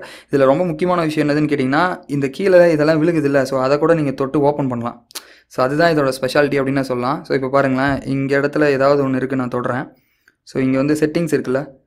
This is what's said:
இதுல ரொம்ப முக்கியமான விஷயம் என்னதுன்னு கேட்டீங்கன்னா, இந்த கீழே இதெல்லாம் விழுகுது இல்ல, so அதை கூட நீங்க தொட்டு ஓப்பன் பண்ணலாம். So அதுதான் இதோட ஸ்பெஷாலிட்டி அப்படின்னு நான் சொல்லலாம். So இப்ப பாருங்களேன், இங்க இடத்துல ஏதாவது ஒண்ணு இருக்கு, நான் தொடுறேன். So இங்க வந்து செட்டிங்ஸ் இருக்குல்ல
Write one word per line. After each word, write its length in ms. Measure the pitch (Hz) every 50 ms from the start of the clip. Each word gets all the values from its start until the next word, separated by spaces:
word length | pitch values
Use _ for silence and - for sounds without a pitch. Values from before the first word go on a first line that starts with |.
| - - - - - -
இதுல 180 | 147 139 135 131
ரொம்ப 140 | 139 160 180 175
முக்கியமான 380 | 156 151 180 180 180 175 165 156
விஷயம் 180 | 151 156 151
என்னதுன்னு 260 | 147 143 151 151 151 147
கேட்டீங்கன்னா, 300 | 131 127 131 139 156 175 185 175 - - - 143
இந்த 120 | 143 139 131 139 -
கீழே 240 | 196 196 180 175 175 175 160
இதெல்லாம் 260 | 151 147 156 165 151
விழுகுது 280 | 156 175 165 156 143 139
இல்ல, 100 | 143 139 127 131
so 80 | 135 131 127
அதை 120 | 135 143 147 156
கூட 100 | 156 165 165
நீங்க 140 | 147 135 127 -
தொட்டு 220 | 135 131 139 151 139 143
ஓப்பன் 200 | 147 151 139 127 123
பண்ணலாம். 240 | 120 117 120 - - _ _ - - - - - _ _ _ -
So 60 | - 127
அதுதான் 260 | 131 143 151 170 170 160
இதோட 160 | 151 139 131 131 -
ஸ்பெஷாலிட்டி 400 | 175 165 - 151 147 135 139 139
அப்படின்னு 200 | 131 135 139 139
நான் 100 | 131 131
சொல்லலாம். 280 | 127 123 123 127 147 180 - -
So 60 | 143 135
இப்ப 120 | 135 127 135 139
பாருங்களேன், 380 | 139 135 131 131 135 139 139 - - 131 135
இங்க 160 | 135 139 135 139 139
இடத்துல 280 | 139 139 - 151 151 147 139 131
ஏதாவது 240 | 135 143 147 143 135 135
ஒண்ணு 140 | 131 127
இருக்கு, 200 | 131 131 135 127
நான் 140 | 123 123 127 123
தொடுறேன். 260 | 123 123 120 131 160 - - _ _ _ _ _ _ _ _ _ _ -
So 60 | - 135 131
இங்க 100 | 131 131 135 135
வந்து 120 | 147 151 151
செட்டிங்ஸ் 340 | 156 151 151 170 170 156 147 127
இருக்குல்ல 240 | - 131 127 135 151 - - _ _